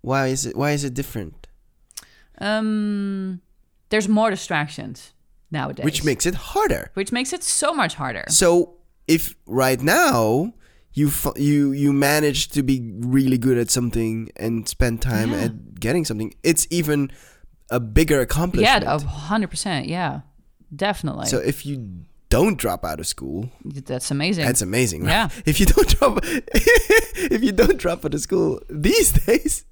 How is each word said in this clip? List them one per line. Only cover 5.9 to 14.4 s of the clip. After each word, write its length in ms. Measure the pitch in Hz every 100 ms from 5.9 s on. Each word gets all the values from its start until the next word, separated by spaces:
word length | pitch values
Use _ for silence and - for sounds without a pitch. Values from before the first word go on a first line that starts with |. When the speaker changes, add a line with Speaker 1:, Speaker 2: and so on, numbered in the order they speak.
| 151 151
Speaker 1:
makes 200 | 131 175
it 100 | 180
harder. 560 | - 392 427 - -
Speaker 2:
Which 180 | - 196
makes 220 | 240 262
it 100 | 359
so 300 | - - 294
much 220 | 320 175 -
harder. 280 | 131 104 -
Speaker 1:
So 460 | 160 180 175 - - _ _ -
if 280 | 160 - - -
right 360 | 123 131 127
now 720 | 139 254 349 123 110 123 196 - _ _ _
you 140 | - 147
f-, 260 | - 147 -
you, 360 | 143 147 143
you 180 | 139 143
manage 580 | 139 139 151 151 143 -
to 140 | 147
be 300 | 131 131 117 101
really 380 | 120 135 131 127
good 200 | 127 123
at 120 | 117
something 600 | 127 120 117 113 113 113
and 300 | -